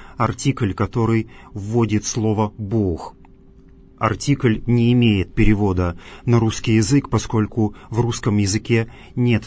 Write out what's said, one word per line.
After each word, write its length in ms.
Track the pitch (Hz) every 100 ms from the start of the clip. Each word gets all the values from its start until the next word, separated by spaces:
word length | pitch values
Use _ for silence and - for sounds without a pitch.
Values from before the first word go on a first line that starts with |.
| - -
артикль, 560 | 110 - 139 135 101
который 540 | 90 98 123 113 113 - - -
вводит 500 | 107 101 117 110 104
слово 480 | - 120 107 104 104 -
"Бог". 580 | 98 113 95 80 - - - - - - - - - -
Артикль 640 | 110 95 - 135 123 107 117
не 260 | 120 120
имеет 420 | 123 117 101 85 -
перевода 600 | 107 101 101 92 87 87 - - 123
на 140 | 117
русский 340 | 110 - -
язык, 360 | 110 107 143 -
поскольку 640 | 110 - 110 104 117 104 - -
в 80 | 113
русском 380 | 120 - 110 104
языке 540 | 98 107 - 117 110 - - 127
нет 300 | 120 110